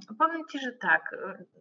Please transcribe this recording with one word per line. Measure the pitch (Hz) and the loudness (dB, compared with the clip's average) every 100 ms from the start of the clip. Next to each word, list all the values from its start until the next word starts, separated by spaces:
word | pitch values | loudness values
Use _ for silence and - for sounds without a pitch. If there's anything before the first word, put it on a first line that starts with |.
| - 220 | -8 2
powiem | 320 330 320 | 2 2 -6
Ci, | 285 | -6
że | 262 | -6
tak, | 247 185 160 - | -2 4 4 2
y, | - 185 208 - _ | -8 -8 -10 -16 _